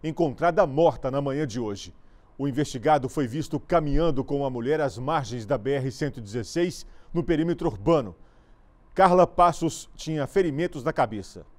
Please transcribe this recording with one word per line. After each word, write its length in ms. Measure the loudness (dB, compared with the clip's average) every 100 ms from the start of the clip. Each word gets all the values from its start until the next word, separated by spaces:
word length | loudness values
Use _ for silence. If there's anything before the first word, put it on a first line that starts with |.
encontrada 640 | -6 0 -2 2 2 4 2
morta 420 | 4 4 2 -4
na 100 | -2
manhã 280 | -2 -2 -4
de 120 | -4
hoje. 320 | -6 -6 -12 -20 -20 -20 _ -6
O 100 | -4
investigado 640 | -2 -2 -2 2 2 2
foi 160 | -2 -2
visto 340 | -4 -6 -6
caminhando 640 | 0 0 4 2 4 0
com 180 | -2 -2
uma 80 | -2
mulher 280 | -4 -2 0
às 200 | 0 -4
margens 440 | -2 -2 -2 -8
da 140 | -2 -2
B 140 | 0
R 200 | -2 -2
cento 260 | -4 -6 -6
e 40 |
dezesseis, 640 | -8 -8 -4 -2 -2 -4 -16 -20 -8
no 120 | -6
perímetro 440 | 0 0 0 0 -4
urbano. 480 | -2 2 2 0 -12 -20 _ _ -20 _ _ _
Carla 320 | 4 6 8 6
Passos 640 | 6 4 4 -4 -4 -16 -12
tinha 320 | -6 -4 0
ferimentos 560 | 0 0 0 -4 -2
na 100 | -4
cabeça. 500 | 0 0 -2 -12 -18 -20